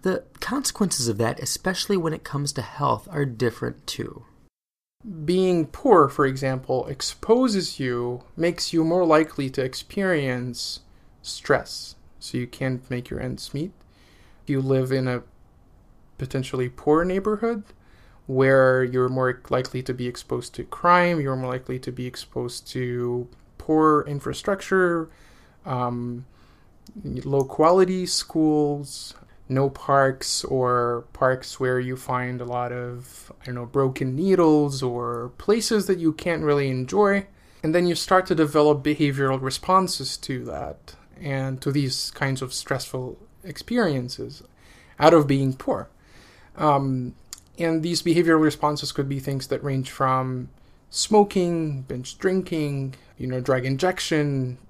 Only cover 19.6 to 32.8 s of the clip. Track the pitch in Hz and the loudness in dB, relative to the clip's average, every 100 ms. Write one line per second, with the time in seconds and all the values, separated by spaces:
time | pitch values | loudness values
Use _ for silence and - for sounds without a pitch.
19.6 | 127 127 127 127 123 120 - 123 120 - | -2 -6 -6 -6 -6 -8 -6 -6 -6 -12
20.6 | - - 175 180 175 170 139 131 127 127 | -12 0 4 6 6 2 -2 -2 -4 -6
21.6 | 127 127 131 123 123 - - - 120 - | -6 -8 -8 -8 -8 -10 -10 -8 -8 -10
22.6 | - 127 123 123 120 123 123 - _ _ | -10 -6 -4 -2 -2 -4 -6 -16 _ _
23.6 | - 156 156 151 147 143 - 147 - 196 | 0 4 6 4 0 -6 -6 -6 -4 -4
24.6 | - 190 180 170 160 - - - _ _ | 0 2 2 0 -4 -14 -20 -20 _ _
25.6 | 175 127 123 120 120 120 131 - - _ | -8 -4 -2 -4 -8 -10 -14 -20 -20 _
26.6 | _ _ - 220 151 123 135 139 135 - | _ _ -20 -14 -10 -8 -2 -2 -2 2
27.6 | 156 185 185 185 180 - - 160 156 151 | 4 6 4 2 -2 -4 -4 0 2 2
28.6 | 147 143 139 - - - - - - 131 | 0 -2 -8 -14 -16 -20 -20 -20 -4 0
29.6 | 139 135 - 139 135 131 - - - 131 | 0 -2 2 4 4 0 -4 -4 -2 0
30.6 | 127 123 120 120 - - 131 127 - - | 2 2 0 -4 -8 0 0 0 -6 -4
31.6 | 127 127 127 131 - 127 123 127 120 123 | 0 0 -2 -8 -4 -4 -4 -6 -6 -4
32.6 | 123 123 | -4 -6